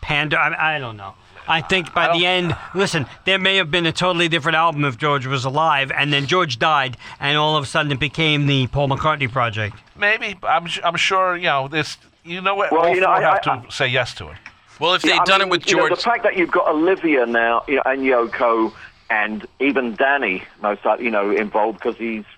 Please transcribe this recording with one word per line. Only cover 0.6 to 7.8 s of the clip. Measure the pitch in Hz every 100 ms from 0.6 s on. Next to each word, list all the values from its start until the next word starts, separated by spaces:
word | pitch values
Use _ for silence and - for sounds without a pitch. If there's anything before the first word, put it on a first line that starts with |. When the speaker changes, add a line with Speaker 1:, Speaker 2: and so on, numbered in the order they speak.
| 160 151
Speaker 1:
I |
don't | 127 107
know. | 95 - - - -
I | 160
think | - 190 165
by | - 165
Speaker 2:
I | 170
Speaker 1:
the |
Speaker 2:
don't | 180
Speaker 1:
end, | 185 175 139 -
listen, | 180 196 165 131 - -
there | 190
may | 185 196
have | 175
been | 175 170
a |
totally | - 180 175 170
different | 165 147 160
album | 170 147 143
if | 117
George | 151 143 127
was | 135 127
alive, | 139 160 147 135
and | 156 143
then | 143 139
George | 180 170 120
died, | 165 151 131 120 - -
and | 139 147
all | 151 156
of |
a | 135
sudden | 165